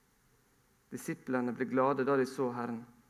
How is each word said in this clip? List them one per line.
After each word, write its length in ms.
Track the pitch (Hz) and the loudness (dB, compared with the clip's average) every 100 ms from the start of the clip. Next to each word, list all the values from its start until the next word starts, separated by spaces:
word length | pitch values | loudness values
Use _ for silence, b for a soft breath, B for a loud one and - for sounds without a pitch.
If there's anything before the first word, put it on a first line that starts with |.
| _ _ _ _ _ _ _ _ - | _ _ _ _ _ _ _ _ -14
Disiplene 640 | 127 - 160 - 127 123 113 | -10 -8 -8 -2 -2 -2 -2
ble 120 | 120 | 0
glade 340 | 127 131 135 | 4 4 4
da 120 | 127 139 | 2 2
de 60 | 127 | 2
så 220 | - 127 | 0 -2
Herren. 300 | 120 120 117 120 - b | -2 -4 -6 -10 -20 b